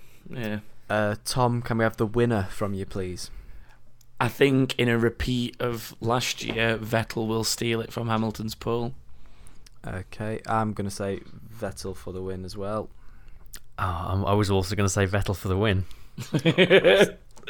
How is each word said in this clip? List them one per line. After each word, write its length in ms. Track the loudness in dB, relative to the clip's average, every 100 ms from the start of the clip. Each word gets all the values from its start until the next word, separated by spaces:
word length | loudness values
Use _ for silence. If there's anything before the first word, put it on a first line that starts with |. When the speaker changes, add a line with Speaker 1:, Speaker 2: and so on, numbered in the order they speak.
| -14 -16 -10
Speaker 1:
yeah. 300 | -6 -4 -4 -8 -10 -2
Speaker 2:
Uh, 260 | 2 2 0
Tom, 380 | -2 2 2 2
can 160 | 0 2
we 60 |
have 120 | 2 2
the 100 | 0
winner 380 | 4 4 2 0
from 240 | -2 -2
you, 100 | -2
please? 460 | -4 -4 -4 -6 -10 -12 -12 -14 -16 -18 -18 -18 -10 -2
Speaker 1:
I 80 | 0
think 500 | 4 6 6 4 2
in 100 | 4
a 80 | 4
repeat 580 | 2 2 0 0 -2 -2
of 340 | -4 -4 -8 -4
last 440 | 0 0 0 -4
year, 340 | -4 0 2 0
Vettel 480 | 0 0 0 -2 0
will 160 | 0
steal 380 | 0 0 0 0
it 120 | -2
from 160 | -4 0
Hamilton's 460 | 2 0 -2 -6
pole. 400 | -4 -2 0 0 -6 -10 -10 -12 -12 -14 -14 -14 -12 -8
Speaker 2:
Okay, 540 | -8 -8 -6 -6 -4 0
I'm 260 | 0 2
gonna 180 | -2 -4
say 300 | -2 -2 -4 -8 -14 -14 -8
Vettel 380 | -8 -6 -8 -8
for 160 | -8
the 100 | -6
win 220 | -6 -6
as 120 | -6 -6
well. 340 | -4 -4 -6 -10 -14 -14 -14 -14 -12 -12 -10 -2
Speaker 3:
Oh, 280 | -2 -2 0
I'm, 140 | 0
I 100 | 4
was 160 | 4 4
also 260 | 2 2 0
gonna 120 | 2
say 180 | 2 2
Vettel 300 | 2 0 -2
for 120 | 0
the 80 | 2
win. 280 | 4 2 0 -6 -12 -12 -4
Speaker 1:
<laughs> 840 | 0 4 6 8 8 8 8 6 2 -16 -16